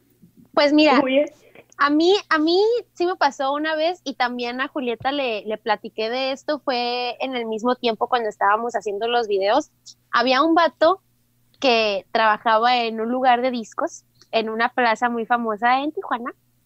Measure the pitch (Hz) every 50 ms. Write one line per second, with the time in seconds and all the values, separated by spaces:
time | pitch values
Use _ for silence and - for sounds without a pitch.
0 | _ _ _ _ - _ _ - - _ - - 294 285 285 302 311 302 262 240
1 | 285 262 262 277 294 330 - _ _ - - - - _ _ - 285 285 294 302
2 | 330 349 392 403 - - 311 311 302 320 339 370 415 440 480 480 - - _ -
3 | 349 349 381 370 - 277 262 - 277 269 285 294 302 311 320 311 311 330 359 349
4 | _ 302 262 - 254 240 247 247 240 240 240 254 262 277 - 311 254 240 233 220
5 | - 262 277 285 269 247 220 208 185 208 214 208 - 220 208 208 - 226 - -
6 | 220 220 240 262 262 262 269 262 - - 302 269 - - 254 240 240 240 240 247
7 | 247 247 240 - - 262 262 240 233 226 220 220 202 247 247 - 240 240 220 -
8 | - - - 240 233 208 202 - 202 196 208 220 233 233 220 220 - 214 196 202
9 | 226 233 240 240 233 202 208 190 190 196 226 285 302 - _ _ _ - - _
10 | _ _ - 233 240 254 254 262 302 330 330 349 339 311 - _ 311 320 370 392
11 | _ _ _ _ _ _ _ _ _ _ _ _ - 269 240 226 220 214 202 190
12 | - _ - 233 220 220 214 214 - 233 220 220 226 240 254 247 233 226 226 220
13 | 220 233 247 254 254 262 240 240 240 262 247 240 220 - - - 277 339 - -
14 | - _ _ _ - _ - 226 220 220 220 220 233 247 - - 247 226 220 220
15 | 247 240 240 233 226 - 247 240 240 220 214 202 233 240 254 269 277 302 311 392
16 | 381 - 277 233 233 277 - _ _ _ _ _ _